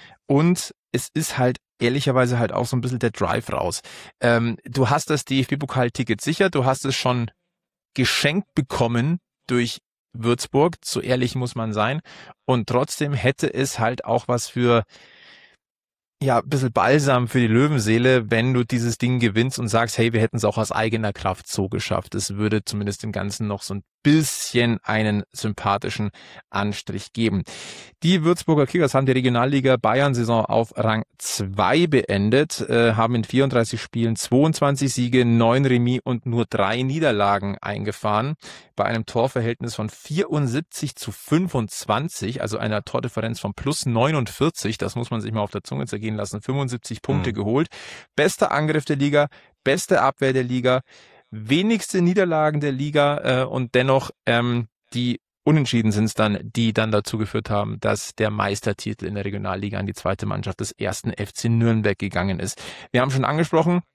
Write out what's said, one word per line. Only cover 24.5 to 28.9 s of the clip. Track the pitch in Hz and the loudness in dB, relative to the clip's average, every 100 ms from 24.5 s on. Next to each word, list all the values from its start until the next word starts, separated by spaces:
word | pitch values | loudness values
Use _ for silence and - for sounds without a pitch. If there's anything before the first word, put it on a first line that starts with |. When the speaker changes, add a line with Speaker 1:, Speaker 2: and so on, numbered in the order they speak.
| 120 120 110 | 0 2 0
Speaker 1:
einen | - 110 110 104 98 | -2 0 2 0 -2
sympathischen | - 110 104 107 101 98 - 104 - - - - | -6 -6 -4 -2 0 -2 -4 -6 -8 -18 -20 -10
Anstrich | 98 104 101 - 101 - | -4 -4 -4 -8 -10 -8
geben. | - 113 98 80 - - - - _ | -2 0 0 -4 -10 -16 -18 -20 _
Die | 160 185 | 2 2
Würzburger | 160 175 - 151 139 | 2 0 2 2 2
Kickers | 175 147 | 2 2